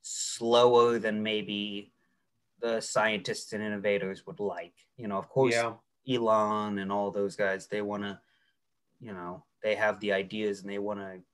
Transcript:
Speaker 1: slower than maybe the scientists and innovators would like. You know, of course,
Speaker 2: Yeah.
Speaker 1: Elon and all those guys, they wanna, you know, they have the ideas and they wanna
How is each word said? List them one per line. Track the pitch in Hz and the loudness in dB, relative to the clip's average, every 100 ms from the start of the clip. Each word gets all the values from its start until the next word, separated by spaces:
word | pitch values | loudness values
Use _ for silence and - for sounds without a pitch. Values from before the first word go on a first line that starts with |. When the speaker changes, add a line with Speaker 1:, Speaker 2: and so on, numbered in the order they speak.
Speaker 1:
slower | - - - - 117 120 123 120 120 117 | -10 -6 -6 -4 4 8 10 8 6 4
than | 110 107 | 0 -2
maybe | 107 107 101 104 104 101 101 _ _ _ _ _ _ _ | -2 -2 -2 -4 -4 -8 -12 _ _ _ _ _ _ _
the | 117 113 | -4 -2
scientists | - 113 110 107 104 107 - | 0 0 2 0 -4 -8 -6
and | 107 | -6
innovators | 107 104 104 101 95 98 - | -4 -2 0 0 -2 -8 -12
would | 90 | -6
like. | 101 85 85 _ _ - | -6 -6 -12 _ _ -12
You | 110 | -4
know, | 98 | -4
of | - | 0
course, | 135 131 | 2 4
Speaker 2:
Yeah. | 117 117 113 _ _ - | 4 0 -4 _ _ -2
Speaker 1:
Elon | 123 113 110 107 107 107 101 | 0 4 4 4 0 -2 -4
and | 98 | -2
all | 101 101 | -2 -2
those | 101 101 | -2 -4
guys, | 90 101 95 - | -2 -2 -2 -4
they | 104 | -6
wanna, | 104 104 101 95 _ _ _ _ _ _ _ _ | -4 -4 -6 -10 _ _ _ _ _ _ _ _
you | 113 | -14
know, | 92 87 90 _ _ | -10 -10 -12 _ _
they | 107 | -2
have | 104 107 98 | 2 2 0
the | 104 | 0
ideas | 98 95 107 107 98 | 0 -2 -4 -2 -4
and | 98 | -6
they | 101 | -6
wanna | 101 101 98 92 _ | -6 -6 -10 -14 _